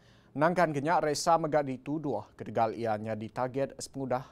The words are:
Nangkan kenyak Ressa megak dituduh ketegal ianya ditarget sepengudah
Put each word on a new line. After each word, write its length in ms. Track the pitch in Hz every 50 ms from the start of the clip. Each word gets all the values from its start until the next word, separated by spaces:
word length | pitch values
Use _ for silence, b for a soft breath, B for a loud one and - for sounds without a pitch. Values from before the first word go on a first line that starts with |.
| b b b b b b b 135
Nangkan 320 | 151 170 180 180 175 160 147
kenyak 320 | 139 135 156 180 156 156
Ressa 320 | 151 147 - - 175 165
megak 320 | 160 165 151 143 151 143 135
dituduh 640 | 131 120 - 143 143 165 147 147 113 101 107 - _
ketegal 400 | - 117 - 107 120 117 110 101
ianya 400 | 95 117 110 107 107 107 113 110
ditarget 640 | 107 113 107 - 123 123 127 120 135 139 135 -
sepengudah 480 | - - - - 135 135 127 123 127 135 -